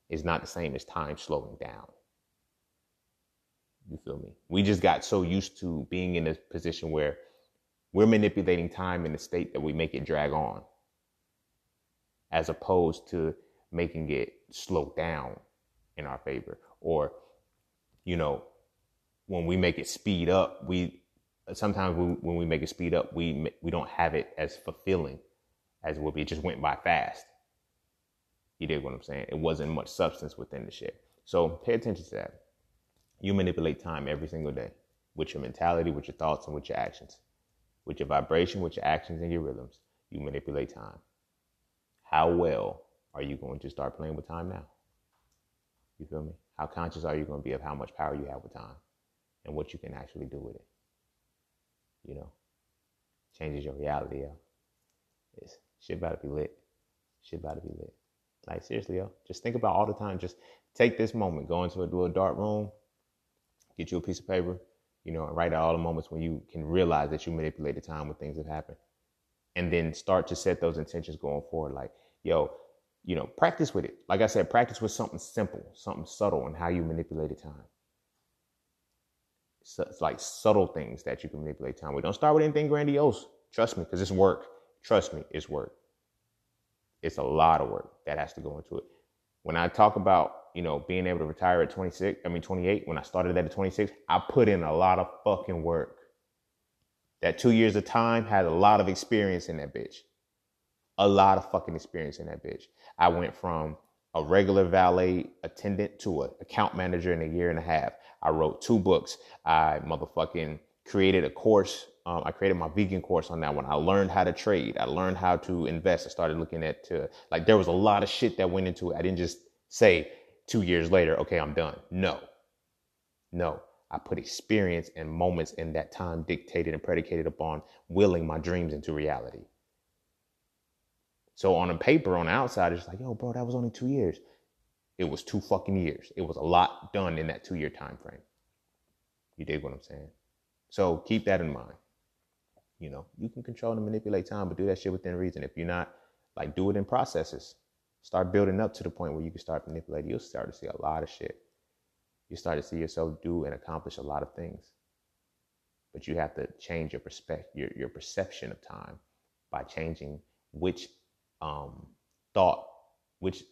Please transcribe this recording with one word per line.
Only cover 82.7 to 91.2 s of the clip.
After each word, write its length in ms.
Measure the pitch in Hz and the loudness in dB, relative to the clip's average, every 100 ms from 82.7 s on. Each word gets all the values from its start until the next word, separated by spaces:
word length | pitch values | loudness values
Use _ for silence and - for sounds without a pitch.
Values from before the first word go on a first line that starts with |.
| 147 147 139 147 107 - _ _ | 2 2 4 2 2 -6 _ _
Trust 240 | - 113 - | 0 0 0
me, 80 | |
'cause 160 | 82 90 | -4 -2
it's 120 | 95 | 0
work. 340 | 92 95 - - - _ _ | 6 6 6 -4 -20 _ _
Trust 300 | - 107 - | 2 4 4
me, 120 | 78 69 | -6 -8
it's 180 | 78 - | -10 -6
work. 260 | 73 - - _ _ _ _ _ _ _ _ _ _ _ _ | -6 -6 -12 _ _ _ _ _ _ _ _ _ _ _ _
It's 160 | 82 - | -6 -4
a 40 | |
lot 380 | 67 76 80 80 | 0 6 6 6
of 80 | 67 | 2
work 340 | 50 - _ - | -4 -10 _ -8
that 120 | 76 | -6
has 140 | 73 | -6
to 60 | - | -8
go 180 | 71 73 | -12 -12
into 200 | - - | -10 -12
it. 60 | - _ _ _ _ _ | -12 _ _ _ _ _
When 140 | 80 82 | -2 0
I 120 | 85 | 2
talk 280 | - 107 104 | 6 6 6
about, 400 | 95 92 76 - - | 6 6 4 -2 -12
you 80 | 85 | -6
know, 160 | 85 73 - | -2 -2 -2
being 200 | 92 90 | -2 0
able 120 | |
to 80 | 87 | 0